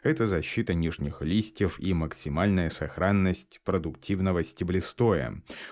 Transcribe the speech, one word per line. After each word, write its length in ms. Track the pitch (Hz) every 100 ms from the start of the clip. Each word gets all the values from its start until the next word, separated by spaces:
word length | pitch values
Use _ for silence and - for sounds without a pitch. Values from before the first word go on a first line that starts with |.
это 240 | 135 156 113
защита 480 | 87 69 - 113
нижних 480 | 87 82 - 71 -
листьев 580 | 78 104 107 - 95 -
и 140 | 95
максимальная 720 | 87 78 - 76 73 101 92 82
сохранность 920 | - 76 - 92 101 95 87 - -
продуктивного 800 | - 95 80 73 - 98 95 87
стеблестоя. 960 | 80 - 90 92 - - 120 85 60 - - - -